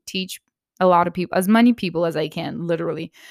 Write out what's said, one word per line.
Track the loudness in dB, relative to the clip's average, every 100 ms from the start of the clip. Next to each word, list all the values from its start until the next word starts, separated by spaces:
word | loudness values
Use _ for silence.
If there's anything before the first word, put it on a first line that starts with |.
| -8
teach | -8 -6 -10 _ _ _ 0
a | 4
lot | 4 2
of |
people, | -2 -2 0
as | 2
many | 4 4
people | 4 -2 -2 -2
as | -2
I | -6
can, | -6 -8 -8 -4
literally, | -4 -4 -8 -10 _ -20